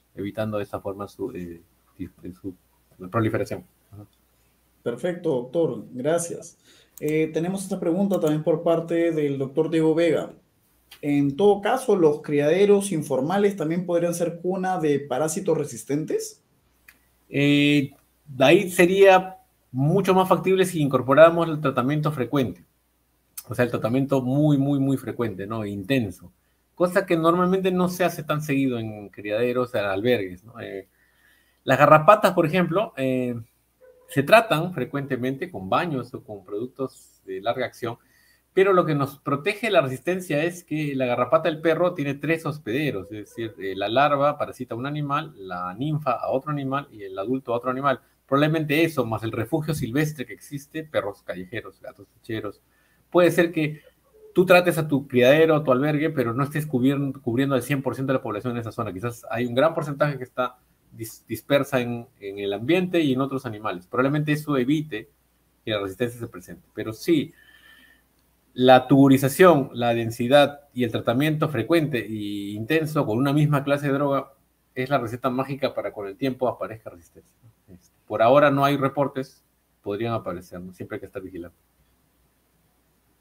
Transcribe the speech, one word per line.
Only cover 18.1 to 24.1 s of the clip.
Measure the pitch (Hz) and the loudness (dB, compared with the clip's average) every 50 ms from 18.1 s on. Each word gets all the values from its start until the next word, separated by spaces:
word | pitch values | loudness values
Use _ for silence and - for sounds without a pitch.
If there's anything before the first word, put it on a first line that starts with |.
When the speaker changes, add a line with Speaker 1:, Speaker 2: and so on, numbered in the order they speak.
| _ _ _ | _ _ _
Speaker 1:
de | 147 131 127 131 | -8 0 4 6
ahí | 139 170 202 196 180 | 6 6 6 4 2
sería | - - 180 175 190 196 196 190 190 185 180 - - - _ _ _ _ _ _ | 2 4 4 6 6 8 8 8 8 8 4 0 -12 -18 _ _ _ _ _ _
mucho | 123 127 139 151 175 202 185 190 185 | -4 0 2 2 2 2 4 4 4
más | 185 180 180 | 4 4 4
factible | 180 160 143 185 190 185 185 | 2 2 2 2 2 2 2
si | 180 180 160 | 0 0 -2
incorporáramos | 147 127 135 127 117 131 135 147 160 170 170 170 165 165 | 0 0 0 0 2 4 8 8 8 8 8 4 0 -2
el | 156 151 | -2 -2
tratamiento | 151 139 135 131 120 135 151 151 151 151 | -2 -2 0 0 -2 0 0 0 -2 -2
frecuente. | 151 - 120 - 147 143 123 98 87 - - _ _ _ _ _ _ _ _ _ _ _ _ _ _ - - - | -2 -2 -4 -2 0 0 -2 -2 -4 -10 -16 _ _ _ _ _ _ _ _ _ _ _ _ _ _ -16 -12 -6
O | 117 | -2
sea, | - 123 | 0 0
el | 117 | 0
tratamiento | 117 110 - 110 120 135 139 139 | 0 -2 -2 -2 0 0 0 0